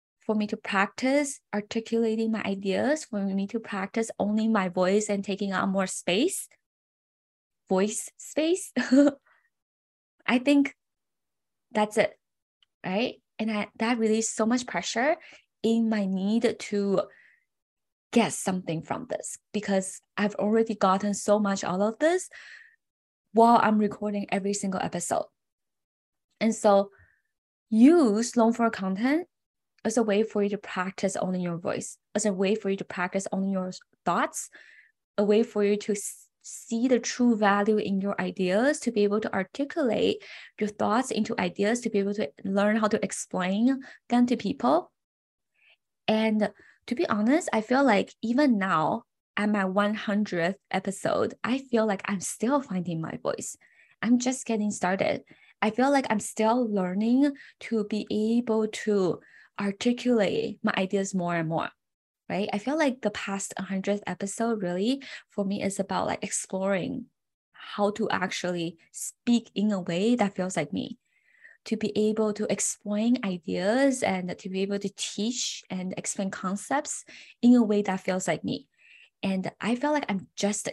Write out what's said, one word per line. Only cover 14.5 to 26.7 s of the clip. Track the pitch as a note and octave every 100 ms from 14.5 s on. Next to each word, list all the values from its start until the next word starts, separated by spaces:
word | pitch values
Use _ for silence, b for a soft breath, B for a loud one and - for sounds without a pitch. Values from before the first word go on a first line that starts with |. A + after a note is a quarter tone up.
| B3+ B3
pressure | F3 - A3+ C4+ E4+ B B B _
in | A3+ A3+ A3
my | A3 F#3+
need | F#3+ G3 A3+ A#3+ -
to | - G3+ G3+ F#3+ - b b b b _ _ _ _ _ _
get | A#3+ F#3
something | - - F#3 F3+ E3
from | - - -
this, | - - - _
because | G#3 G3+ G3 F#3+ - - -
I've | G3+ -
already | G#3 A3 A3+ G#3
gotten | F#3+ F#3+ G#3
so | G3+ - G#3
much | G3+ G3 -
out | F#3
of | G#3 A3+
this | D#4 F4+ - B B B B B _ _ _ _ _
while | G#3+ A#3 A#3
I'm | G#3+ G#3+
recording | G#3 - G#3 G3+ G3
every | G3 G3
single | G3+ G3 F#3
episode. | E3+ F3 - - - _ _ _ _ _ _ _ _ _ _ _
And | A3 G#3+
so | G#3+